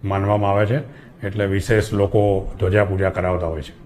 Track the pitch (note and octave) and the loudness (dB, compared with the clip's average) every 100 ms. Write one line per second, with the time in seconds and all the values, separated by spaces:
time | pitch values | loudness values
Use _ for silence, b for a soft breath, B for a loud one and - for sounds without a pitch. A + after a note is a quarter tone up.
0 | G2 G2 G2 G#2 G2+ G2+ G#2 C3 - B | -2 -2 2 2 2 2 2 0 -4 B
1 | B - G2+ G2+ G2+ G2 F#2 A2 G2+ G#2 | B -10 -8 -2 0 -2 2 0 2 0
2 | G2+ G#2+ G#2 G2 F#2 - G2 G#2 G2+ F#2+ | 2 2 2 0 -2 -4 0 2 2 2
3 | F#2+ F#2 F2+ F2+ E2+ D#2+ C#2+ - | 0 0 -2 -2 -2 -6 -10 -16